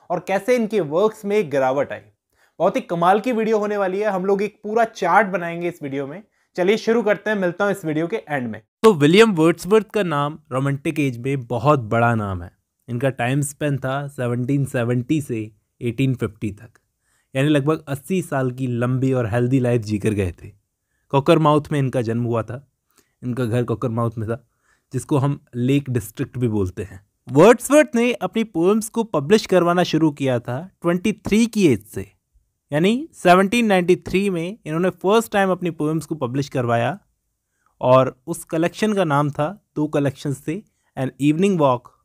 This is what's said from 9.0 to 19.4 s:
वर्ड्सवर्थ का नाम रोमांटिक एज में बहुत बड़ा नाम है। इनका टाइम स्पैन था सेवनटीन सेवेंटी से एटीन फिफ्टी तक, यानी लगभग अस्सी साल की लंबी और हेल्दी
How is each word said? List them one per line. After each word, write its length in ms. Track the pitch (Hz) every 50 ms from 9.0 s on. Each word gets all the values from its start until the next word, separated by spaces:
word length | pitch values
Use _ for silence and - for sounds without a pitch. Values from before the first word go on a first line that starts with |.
| 143 156 170 208 226 226 196
वर्ड्सवर्थ 540 | 156 156 165 165 165 - 175 208 220 208 214
का 140 | - 220 202
नाम 340 | 170 151 143 143 147 160 - _ -
रोमांटिक 480 | 123 131 135 139 139 139 - 165 147 156
एज 180 | 147 135 120 117
में 280 | 120 135 143 139 120 120
बहुत 320 | 127 117 120 143 151 139
बड़ा 340 | 117 104 117 117 117 120 117
नाम 260 | 113 104 98 95 87 87
है। 140 | - - _ _ _ _ _ _ -
इनका 220 | 120 123 139 135
टाइम 320 | 123 - 120 120 135 147
स्पैन 360 | 143 143 - - 156 147 143 131
था 140 | 131 131 135 143 143 139
सेवनटीन 560 | 143 - 123 120 120 120 123 120 139 143 135
सेवेंटी 540 | - - 127 120 117 123 123 120 - 160 156
से 180 | 151 - 123 110 107 107 - _ _ _ _ -
एटीन 320 | 127 120 113 - 143 131 127
फिफ्टी 340 | 117 120 104 - _ - 104
तक, 180 | 95 - - - _ _ _ _ _ _ _ _ _ _ _ _ -
यानी 160 | 135 139 151
लगभग 340 | 151 147 135 151 156 156 - -
अस्सी 340 | 139 139 - - 190 185
साल 280 | 170 - 151 135 131 127
की 160 | 123 127 135 127
लंबी 440 | 120 117 120 123 131 127 127 131 131
और 140 | 127 120 107
हेल्दी 320 | 107 123